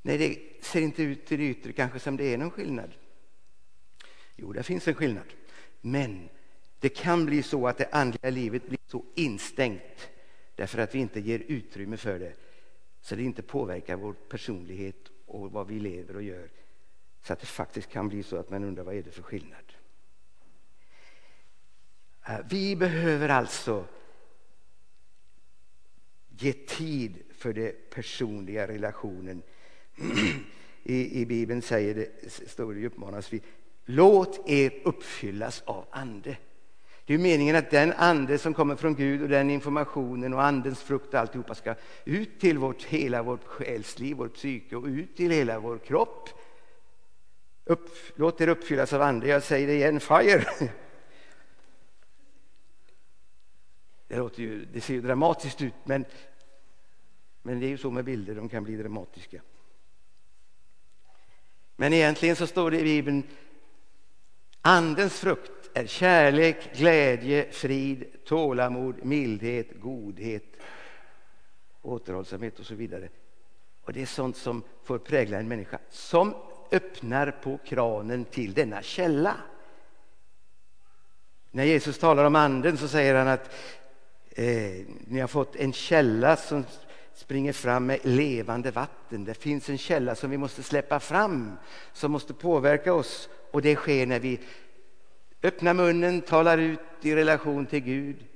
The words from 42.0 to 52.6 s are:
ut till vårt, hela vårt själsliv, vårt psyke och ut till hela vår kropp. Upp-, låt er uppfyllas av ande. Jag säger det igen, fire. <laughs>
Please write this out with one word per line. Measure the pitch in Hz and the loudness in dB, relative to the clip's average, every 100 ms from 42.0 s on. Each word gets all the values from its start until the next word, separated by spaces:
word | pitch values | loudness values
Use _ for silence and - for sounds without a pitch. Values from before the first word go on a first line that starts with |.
| - | -2
ut | 180 214 - | -2 -2 4
till | 185 151 | 4 4
vårt, | 135 127 | 0 -2
hela | - 151 139 120 | -2 0 2 0
vårt | 117 123 | 0 -4
själsliv, | - - - 117 101 - 135 139 | -6 -8 -6 -4 -6 -6 -6 -4
vårt | 120 | -6
psyke | - 139 123 - 120 | -6 -6 -6 -6 -6
och | 139 | -4
ut | 135 180 - | -4 -6 0
till | 175 | 4
hela | 160 123 110 | 4 4 0
vår | 113 113 | -4 -6
kropp. | - 156 - - - - - - - - - - - - - - - - - | 0 2 2 -2 -14 -14 -16 -14 -16 -14 -14 -14 -14 -14 -14 -14 -14 -12 0
Upp-, | 165 - - - - | 0 0 -14 -14 2
låt | 160 165 | 2 4
er | 160 | 4
uppfyllas | 165 - 143 131 | 4 2 2 4
av | 143 | 6
ande. | 143 120 135 | 6 4 4
Jag | 143 | 4
säger | 139 143 143 | 4 2 4
det | |
igen, | 147 143 151 | 6 6 4
fire. | - 160 202 202 - - | 6 8 10 8 6 -2
<laughs> | 131 - - - - - - - - - - - - - - - - - - - | -2 -4 -12 -14 -14 -14 -14 -14 -16 -16 -16 -16 -16 -14 -14 -14 -14 -14 -14 -14